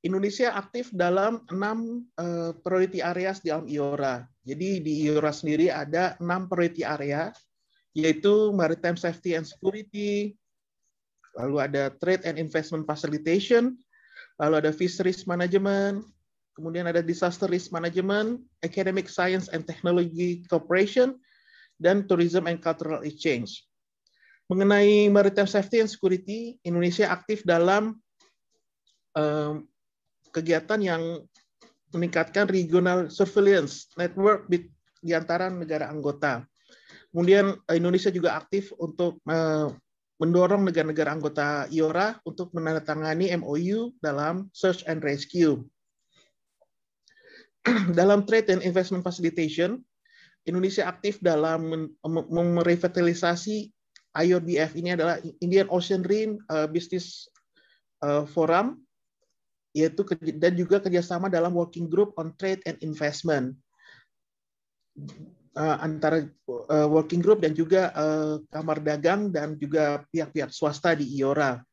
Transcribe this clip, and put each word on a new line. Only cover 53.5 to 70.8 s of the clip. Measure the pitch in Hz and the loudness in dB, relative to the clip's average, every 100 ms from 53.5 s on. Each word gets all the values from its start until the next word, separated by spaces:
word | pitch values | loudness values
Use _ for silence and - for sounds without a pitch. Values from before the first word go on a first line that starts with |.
| 214 214 _ _ _ _ 151 | -6 -6 _ _ _ _ 0
I | 170 | 2
O | 180 | 2
D | 170 160 | 2 -2
F, | 156 | -2
ini | 160 175 175 | -4 -4 -2
adalah | 165 170 165 - | 0 -2 -8 -6
Indian | 175 190 196 | 2 4 4
Ocean | 180 175 196 | 0 0 -2
Rim, | 180 208 220 214 - | 0 0 0 -6 -4
eh, | 156 156 | -2 0
Business, | 160 175 185 175 - - _ _ _ _ _ _ _ | -2 -4 -8 -8 -18 -20 _ _ _ _ _ _ _
eh, | 143 147 143 | 0 0 0
Forum, | 147 156 170 233 311 _ _ _ _ _ _ _ _ _ 151 | 0 2 4 2 -4 _ _ _ _ _ _ _ _ _ 0
yaitu | 160 160 196 | 0 0 -4
kerja-, | 165 160 151 | -4 -6 0
dan | 170 180 | 0 2
juga | 175 202 | 2 0
kerjasama | 196 175 175 175 190 | 2 -2 -2 -4 -2
dalam | 180 170 | 0 0
Working | 175 170 170 170 | -2 -4 -6 -2
Group | 170 202 - | 0 0 -2
on | 160 151 | -10 -6
Trade | 190 190 | -6 -4
and | 180 160 | -6 -8
Investment, | 160 151 147 147 165 147 127 135 _ _ - - _ _ _ _ _ _ _ _ _ - 143 - - _ _ | -8 -4 -4 -4 -2 0 -2 -8 _ _ -20 -20 _ _ _ _ _ _ _ _ _ -18 -18 -18 -20 _ _
eh, | 131 156 143 | -4 -2 -2
antara, | 156 156 151 160 | -4 -2 0 0
eh, | 143 _ - 120 - 151 151 | -2 _ -12 -10 0 2 4
Working | 156 156 175 | 4 2 0
Group | 175 208 | 4 4
dan | 160 | 4
juga, | 151 160 185 180 | 0 2 4 2
eh, | - 151 156 151 151 151 | 0 0 0 -2 -4 -8
Kamar | 151 160 151 | -8 -4 -2
Dagang | 151 147 160 196 208 | -2 0 2 2 0
dan | 165 151 151 | -4 -6 -8
juga | 147 156 147 143 143 | -2 0 2 0 -4
pihak-pihak | 165 151 160 131 | -6 -4 -4 -6
swasta | - 151 143 | -2 -2 0